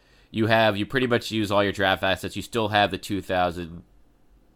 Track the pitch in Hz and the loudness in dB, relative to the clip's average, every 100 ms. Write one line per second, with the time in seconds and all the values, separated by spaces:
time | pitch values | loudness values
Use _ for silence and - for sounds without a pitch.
0 | _ _ _ 107 110 113 110 101 101 131 | _ _ _ -2 2 4 4 2 -2 -2
1 | 127 117 - 110 101 101 101 92 95 92 | 0 0 0 -4 0 2 2 2 0 2
2 | 95 90 95 101 - 120 104 104 101 90 | 0 -2 -4 -10 -6 -4 0 2 2 -2
3 | - 98 90 92 90 87 85 85 - - | -6 -6 -2 0 0 -2 -10 -14 -20 -20
4 | _ _ _ _ _ | _ _ _ _ _